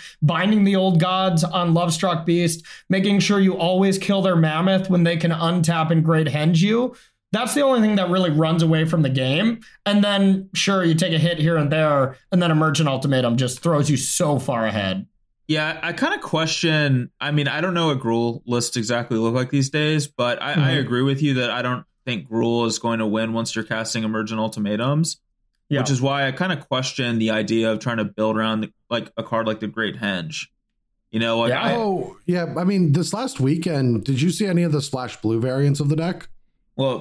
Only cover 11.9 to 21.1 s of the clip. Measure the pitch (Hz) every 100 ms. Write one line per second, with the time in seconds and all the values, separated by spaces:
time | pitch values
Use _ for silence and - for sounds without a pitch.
11.9 | 143 131 - _ 180 170 156 156 147 151
12.9 | 131 139 131 123 117 123 - 170 151 151
13.9 | 135 - - 160 139 - 120 110 104 95
14.9 | 95 - _ _ _ - 151 156 160 165
15.9 | 170 294 403 - 160 160 - 165 156 143
16.9 | 131 123 - 139 147 139 147 180 170 165
17.9 | 135 117 117 120 117 - 120 117 123 110
18.9 | 120 120 113 113 127 127 139 135 151 151
19.9 | 156 143 - 123 117 139 151 135 147 117
20.9 | 123 135